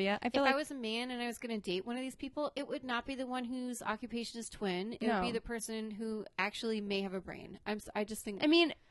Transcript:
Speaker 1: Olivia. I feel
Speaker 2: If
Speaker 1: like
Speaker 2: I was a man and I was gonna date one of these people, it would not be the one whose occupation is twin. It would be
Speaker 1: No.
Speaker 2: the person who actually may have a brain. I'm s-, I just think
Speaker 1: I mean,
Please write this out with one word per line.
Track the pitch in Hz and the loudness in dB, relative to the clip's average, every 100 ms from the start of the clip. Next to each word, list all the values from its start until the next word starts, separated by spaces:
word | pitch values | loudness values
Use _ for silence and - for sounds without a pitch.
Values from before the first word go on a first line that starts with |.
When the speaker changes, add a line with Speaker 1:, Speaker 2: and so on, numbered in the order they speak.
| 196 | 4
Speaker 1:
Olivia. | 208 | 2
I | 247 | 2
feel | 269 | 4
Speaker 2:
If | 277 | 6
Speaker 1:
like | 277 | 4
Speaker 2:
I | |
was | 302 | 2
a | 277 | -4
man | 220 226 254 | -2 -2 -2
and | 247 | -2
I | 240 | -2
was | 233 | -2
gonna | 240 220 | -2 -2
date | 190 180 226 | 0 0 0
one | 247 | -2
of | |
these | 262 - | -4 -6
people, | 269 294 285 277 | -6 -2 -2 -2
it | 277 | -4
would | 294 | -4
not | 254 240 240 | -2 -2 -2
be | 262 | -4
the | 254 | -2
one | 254 240 | -2 -2
whose | 254 247 233 | -2 -4 -4
occupation | - 214 233 233 226 233 | -2 -2 -2 -4 -4 -6
is | 220 | -8
twin. | - 202 180 214 | -2 0 0 -2
It | - 233 | -2 2
would | 208 | 2
be | 185 | 2
Speaker 1:
No. | |
Speaker 2:
the | 226 | 0
person | - 233 208 220 220 | -2 -6 -4 -4 -6
who | 208 220 214 - - | -6 -4 -4 -4 -2
actually | 196 - 226 220 | -2 0 -2 0
may | 202 196 | 2 0
have | 196 | 0
a | 190 | -4
brain. | - - - 196 - | -6 -10 -10 -8 -4
I'm | 214 | -4
s-, | - 208 | -2 -2
I | |
just | 208 214 220 | -2 -4 -6
think | 196 | 2
Speaker 1:
I | 302 | 8
mean, | 339 330 - - | 8 8 4 -12